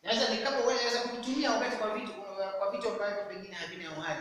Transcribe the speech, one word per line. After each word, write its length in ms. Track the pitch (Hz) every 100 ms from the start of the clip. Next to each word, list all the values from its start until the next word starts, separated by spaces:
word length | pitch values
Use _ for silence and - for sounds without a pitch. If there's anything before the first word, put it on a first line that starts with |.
naweza 260 | 185 226 240
ni 40 | 226
kama 140 | 277 269
wewe 180 | 240
unaweza 260 | 247 240 233
kutumia 500 | 247 233 247 285 269
wakati 260 | 226 247 -
kwa 180 | 214 -
vitu, 140 | - 381 202 294 294 285
kwa 120 | 294
vitu 180 | - 233
ambavyo 360 | 202 202 202
pengine 300 | 202 185 190
havina 360 | 175 165 180 165 156
uhai. 180 | 160 156